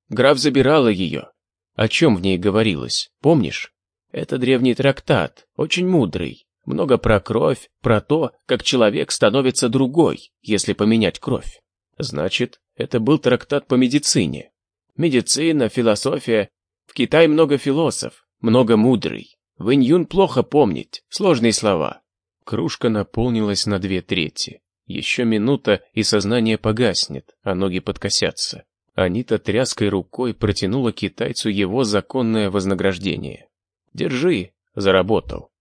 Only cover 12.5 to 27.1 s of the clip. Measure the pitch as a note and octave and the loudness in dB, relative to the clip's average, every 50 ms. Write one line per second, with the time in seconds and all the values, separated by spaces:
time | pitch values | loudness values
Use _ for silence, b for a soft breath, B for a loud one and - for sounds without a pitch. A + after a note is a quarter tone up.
12.5 | - _ _ _ _ - B2 - - A#2+ A2+ C3 D#3 C#3+ - B2 B2 A#2 - - | -8 _ _ _ _ -10 -6 -4 -4 -2 2 2 0 2 2 0 0 0 0 -4
13.5 | C#3+ C#3 - - C3 B2 C3 A#2+ C#3 D3 D3 - - C#3 F#2 C#2 C#2 D2 - - | -4 -4 -2 0 2 2 2 2 2 0 0 0 0 0 0 -2 -4 -8 -12 -18
14.5 | _ _ _ _ _ _ _ _ _ - E3 E3 C3 A#2+ A2 - - C3+ D#3+ E3 | _ _ _ _ _ _ _ _ _ -2 -2 0 2 0 0 0 -2 0 0 0
15.5 | D#3+ C#3+ A#2+ G#2 - B2+ A#2 A2+ G#2 - - C3+ D#3 C#3+ - B2 A2+ G#2+ F#2+ - | 0 0 0 0 0 0 2 2 0 0 -2 -4 -4 -4 -2 0 0 0 0 -2
16.5 | _ _ _ _ _ _ _ _ _ - A#2+ - - D#3 E3+ D#3+ D3+ D#3 D#3+ C#3+ | _ _ _ _ _ _ _ _ _ -2 0 2 4 6 6 6 6 4 4 4
17.5 | C#3+ C3 - C#3+ C3+ D#3 E3 B2+ - - - - - _ _ _ _ _ - A2+ | 2 0 0 0 0 0 0 0 -2 -4 -8 -10 -12 _ _ _ _ _ 0 2
18.5 | A2+ B2+ B2 G#2+ A#2 G#2+ G#2+ C3 B2+ G2+ - - - G#1+ - - _ _ _ _ | 4 4 4 6 4 4 4 4 2 2 0 -4 -6 -8 -12 -18 _ _ _ _
19.5 | _ - F2 A2 C3+ C#3+ B2+ A#2+ E3 F3+ D#3 - - F#3+ F#3+ - - C3 - - | _ -6 -2 0 2 2 4 4 4 2 2 0 0 0 0 2 2 -2 -2 2
20.5 | - D3 C3+ G2+ D2+ B1 - - - - _ _ - - G3+ F#3 D3+ A2+ A#2 A2+ | 2 2 2 2 0 -4 -8 -12 -18 -20 _ _ -6 0 2 2 2 4 2 2
21.5 | G#2 - A2 G#2 F#2+ D#2+ C#2+ - - - _ _ _ _ _ _ _ _ _ - | 2 2 0 0 0 0 -2 -4 -6 -12 _ _ _ _ _ _ _ _ _ -8
22.5 | G#2 A2 E3 D3 - - - A#2+ A2 G#2 G2 - - A2+ A#2 B2 A#2 A2 G#2+ G#2 | -6 -4 -4 -6 -4 -2 -2 -2 0 -2 -4 -4 -4 -2 -2 0 0 0 0 0
23.5 | G2+ - - G#2+ G2+ F#2 G2 F#2+ F#2+ F2+ - - G2+ F#2 D2+ - - - - - | -2 -2 -2 -2 -2 -2 -2 -4 -4 -4 -4 -4 -2 -2 -2 -4 -6 -8 -10 -10
24.5 | - - _ _ _ _ _ - F#2 - - - - - B2 A2+ A2 G#2 G#2 C3 | -12 -18 _ _ _ _ _ -12 -10 -8 -6 -4 -2 -2 0 0 0 2 2 0
25.5 | C#3 C3+ - A2+ G2+ - - _ _ A2+ G#2 - A2 G#2 F#2+ G2+ A#2 B2 A2 A2+ | 0 0 0 0 0 0 -2 _ _ -2 -2 0 0 0 0 0 0 0 0 0
26.5 | A2 - - A2 G#2+ A#2+ B2 G#2+ F2 - - - | -2 -2 -2 -2 0 0 0 0 0 -2 -6 -6